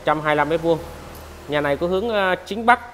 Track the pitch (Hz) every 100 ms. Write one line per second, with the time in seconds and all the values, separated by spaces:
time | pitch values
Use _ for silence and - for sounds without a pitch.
0 | - 151 151 151 147 160 165 160 - -
1 | - - - - - 147 143 143 175 185
2 | 233 214 190 180 - 202 233 240 -